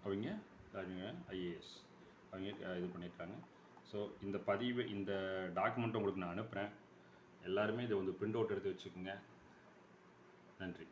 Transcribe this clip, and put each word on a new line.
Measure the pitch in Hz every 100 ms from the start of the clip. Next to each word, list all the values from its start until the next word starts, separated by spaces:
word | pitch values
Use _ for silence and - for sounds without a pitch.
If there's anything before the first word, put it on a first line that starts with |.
அவங்க, | 104 98 120 208 - - -
அவங்க | 101 92 92 98 90 87
ஐ | 95 90
ஏ | 80
எஸ், | - - - - - - -
அவங்க, | 95 95
அஹ், | 95 90 90
இது | 90
பண்ணியிருக்காங்க. | 87 87 - 85 85 - - - -
So, | - 104 104 -
இந்த | 98 98
பதிவு, | - 101 123 123 120
இந்த | 101 101 98 95 95 92 87
டாக்குமெண்ட் | 104 117 117 110
உங்களுக்கு | 101 95
நான் | 90 90
அனுப்புறேன். | 110 98 104 - - - - - - -
எல்லாருமே | 90 98 107 113
இதை | 120 101
வந்து | 95
பிரிண்ட் | 90 104
அவுட் | 110 110
எடுத்து | 98 98
வச்சுக்கோங்க. | 92 98 87 92 98 - - - - - - - - - - - - - -
நன்றி. | 92 85 -